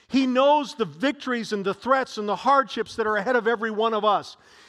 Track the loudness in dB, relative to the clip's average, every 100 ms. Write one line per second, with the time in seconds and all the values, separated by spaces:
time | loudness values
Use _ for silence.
0 | _ 0 2 4 4 4 0 -4 -6 -2
1 | -2 -2 -4 -4 -4 -4 -4 -4 0 0
2 | 0 -6 -4 -2 2 2 2 -4 -6 -4
3 | -2 -2 0 0 0 -2 -2 -2 0 0
4 | 2 0 -2 -14 _ -20